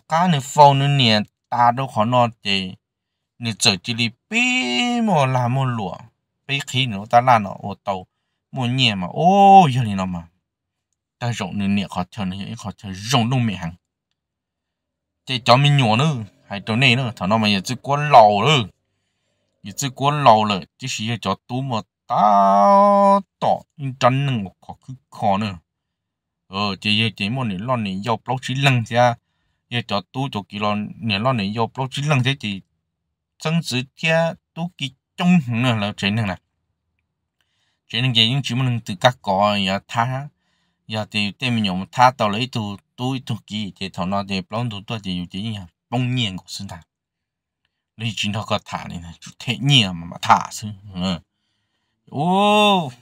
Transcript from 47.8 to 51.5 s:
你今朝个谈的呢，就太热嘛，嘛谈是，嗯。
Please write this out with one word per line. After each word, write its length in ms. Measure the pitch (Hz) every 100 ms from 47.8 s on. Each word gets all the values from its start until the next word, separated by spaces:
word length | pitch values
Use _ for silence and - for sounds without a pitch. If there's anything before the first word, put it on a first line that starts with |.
| _ -
你 160 | 117
今 220 | 95 101
朝 100 | 113
个 140 | - 104
谈 320 | - 92 -
的 100 | 87
呢， 140 | 85 -
就 120 | - -
太 160 | -
热 400 | - 139 139 98
嘛， 120 | 85 85
嘛 100 | -
谈 340 | - 101 -
是， 220 | - 107 98 101
嗯。 300 | 92 95 82 - _ _